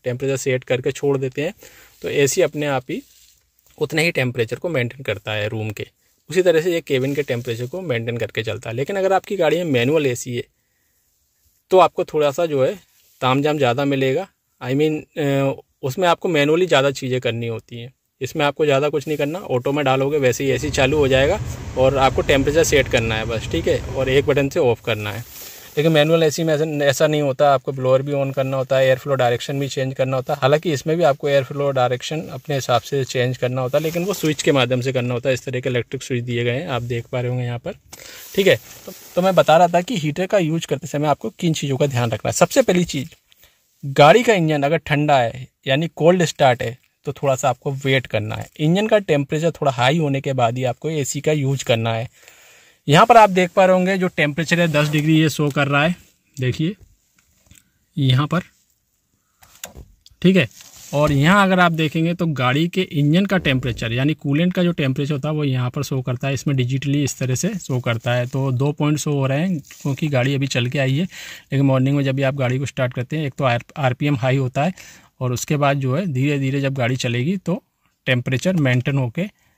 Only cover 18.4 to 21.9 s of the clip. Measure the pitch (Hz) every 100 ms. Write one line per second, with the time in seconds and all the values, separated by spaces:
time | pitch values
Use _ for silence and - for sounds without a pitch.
18.4 | 143 139 147 135 147 151 156 151 143 185
19.4 | 208 123 139 147 135 131 135 151 127 117
20.4 | 139 123 151 139 131 151 135 131 143 208
21.4 | - - - 131 131